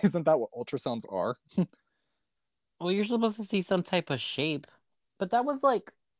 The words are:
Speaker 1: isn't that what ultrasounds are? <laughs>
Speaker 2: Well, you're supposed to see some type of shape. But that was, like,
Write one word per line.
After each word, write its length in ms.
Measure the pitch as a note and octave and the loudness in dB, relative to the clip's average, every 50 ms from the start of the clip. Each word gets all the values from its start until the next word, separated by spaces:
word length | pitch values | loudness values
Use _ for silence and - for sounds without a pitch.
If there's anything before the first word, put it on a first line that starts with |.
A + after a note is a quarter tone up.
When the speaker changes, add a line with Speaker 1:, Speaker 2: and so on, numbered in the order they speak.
| - | 2
Speaker 1:
isn't 200 | F#3+ C#3 E3+ D#3 | 2 2 4 4
that 140 | D#3+ D#3 C#3+ | 4 4 4
what 120 | A2+ - | 2 -2
ultrasounds 540 | - A#2 A#2+ - - C3+ - C3+ A#2+ A#2 - - | -6 -10 -8 -6 -4 -4 -2 -2 -4 -4 -6 -4
are? 240 | G2 F#2 F2 G#2+ B2 - _ _ - - | -2 -2 0 0 -2 -4 _ _ 0 0
<laughs> 100 | F3 - _ _ _ _ _ _ _ _ _ _ _ _ _ _ _ _ _ _ _ _ _ _ | 0 0 _ _ _ _ _ _ _ _ _ _ _ _ _ _ _ _ _ _ _ _ _ _
Speaker 2:
Well, 120 | E3+ F3 | -2 -2
you're 140 | F#3+ G3+ G#3 | 0 0 0
supposed 320 | G#3 A#3+ A#3 A#3 A3+ G#3+ A3+ | 0 0 2 2 0 0 -2
to 80 | G#3+ | -6
see 160 | - - G3 | -2 -2 -2
some 200 | F3+ - G3 F3+ | 0 2 0 0
type 280 | F3 - - F3+ E3 - | 0 0 0 -2 0 0
of 100 | C#3+ B2 | -4 -4
shape. 480 | - - - - C#3 D#3+ D#3 C#3+ D3+ - _ _ _ _ _ _ _ _ _ _ | -4 -6 -4 -2 -2 -2 -2 -4 -6 -12 _ _ _ _ _ _ _ _ _ _
But 120 | G3 F3+ | -4 0
that 160 | - A#3+ B3 | 0 0 0
was, 180 | C#4 C#4+ C4 - | 0 -2 0 2
like, 300 | C#4 B3 G3+ - - _ _ _ _ _ _ | 2 2 2 -2 -8 _ _ _ _ _ _